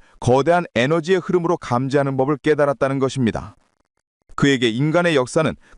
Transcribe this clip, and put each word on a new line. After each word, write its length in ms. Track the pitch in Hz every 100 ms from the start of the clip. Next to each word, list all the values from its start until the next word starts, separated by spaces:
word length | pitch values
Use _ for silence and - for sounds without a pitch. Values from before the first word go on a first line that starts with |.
| _ -
거대한 460 | - 131 143 175 175
에너지의 460 | 113 131 165 156 185
흐름으로 380 | - 180 165 170
감지하는 600 | - 123 135 143 139 131
법을 200 | 131 147
깨달았다는 600 | 156 147 143 135 135 135
것입니다. 580 | 131 135 113 82 90 - _ _ _ _ _ _ -
그에게 360 | - 143 131 117
인간의 460 | 113 151 165 175 143
역사는 380 | 123 165 143 73 _